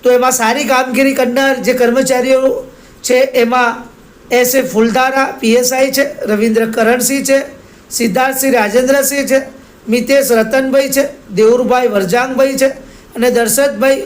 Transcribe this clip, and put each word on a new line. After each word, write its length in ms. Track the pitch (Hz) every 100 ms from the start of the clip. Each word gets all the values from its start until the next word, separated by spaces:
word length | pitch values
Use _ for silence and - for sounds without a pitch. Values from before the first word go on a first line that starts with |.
તો 80 | 247
એમાં 200 | 247 254
સારી 320 | 247 220 254
કામગીરી 500 | 269 254 254 247 269
કરનાર 420 | 262 247 240 269 254
જે 180 | 202
કર્મચારીઓ 920 | 254 240 247 262 254 254 262 262 - - - - -
છે 120 | - 247
એમાં 600 | 262 254 233 254 240 233 - - - - -
એસ 240 | 247 247 269
એ 60 |
ફુલદારા 720 | 175 202 226 254 262 269 269 -
પી 160 | 226 240
એસ 180 | 247
આઈ 180 | 262 269
છે, 140 | 269 285 - -
રવિન્દ્ર 400 | 214 226 226 226
કરણસિંહ 580 | 226 220 247 247 277
છે, 140 | 269 269 277 - - - -
સિદ્ધાર્થસિંહ 640 | - 233 185 262 262 269
રાજેન્દ્રસિંહ 720 | 240 208 233 254 277 269 277 269
છે, 140 | 269 269 - - - 240
મિતેશ 420 | 240 247 277 269
રતનભાઈ 580 | 233 220 262 262 269 277
છે, 140 | 269 285 - - 196
દેવુરભાઈ 520 | 220 247 226 247 240
વરજાંગભાઈ 680 | 208 190 240 262 262 269 269
છે 100 | 269 269 - - - 240
અને 160 | 247
દર્શતભાઈ 680 | 240 233 226 277 208 269 269